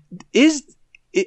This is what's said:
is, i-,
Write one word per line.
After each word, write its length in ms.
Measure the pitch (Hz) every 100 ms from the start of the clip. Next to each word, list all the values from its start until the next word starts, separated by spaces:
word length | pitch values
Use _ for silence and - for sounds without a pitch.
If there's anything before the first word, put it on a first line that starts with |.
| _ 180 -
is, 300 | 208 311 294 - _ _ _ _
i-, 100 | 190